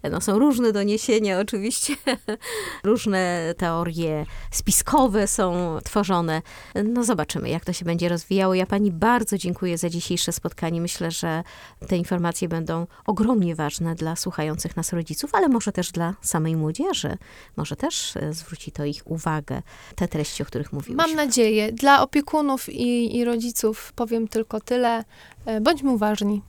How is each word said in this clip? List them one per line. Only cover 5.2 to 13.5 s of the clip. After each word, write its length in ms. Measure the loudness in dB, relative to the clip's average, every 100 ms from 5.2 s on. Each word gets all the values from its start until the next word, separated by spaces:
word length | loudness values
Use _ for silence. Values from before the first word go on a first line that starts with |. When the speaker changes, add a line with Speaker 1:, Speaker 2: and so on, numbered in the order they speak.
| 2
Speaker 1:
są 520 | 2 2 2 0 -2
tworzone. 580 | -2 0 2 2 2 -2 -4 -18 -8 -2
No, 200 | 0 2
zobaczymy, 440 | 2 0 0 -2 -2
jak 160 | -2
to 80 | -2
się 120 | -4
będzie 240 | -2 0 0
rozwijało. 460 | 0 0 2 4
Ja 120 | 2 2
pani 240 | 2 2
bardzo 480 | 2 4 4 2 -2
dziękuję 400 | -2 -2 -2 0
za 120 | -2
dzisiejsze 420 | -2 -2 -2 -2
spotkanie. 480 | -2 -6 -4 -2 -2
Myślę, 300 | -2 -2 -4
że 320 | -2 -2 -4 -6 -14 -20 -16 -2
te 80 | 0
informacje 520 | 0 0 0 -2 -2
będą 380 | -2 -2 -4 -4 -8 -4
ogromnie 480 | 2 4 4 2